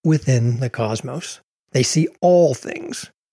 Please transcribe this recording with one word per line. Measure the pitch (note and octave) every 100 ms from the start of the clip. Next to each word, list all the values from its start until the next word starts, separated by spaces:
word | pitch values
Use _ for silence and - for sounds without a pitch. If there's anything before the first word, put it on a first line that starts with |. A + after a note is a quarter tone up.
within | D#3+ D#3 - B2+ A#2 A#2+
the | B2+
cosmos. | - A2 A2+ C3 C#3 - - _ _ _
They | C3+
see | B2+ D#3 D#3+ -
all | F3+ F3+ D#3+
things | B2+ - - - - - _ _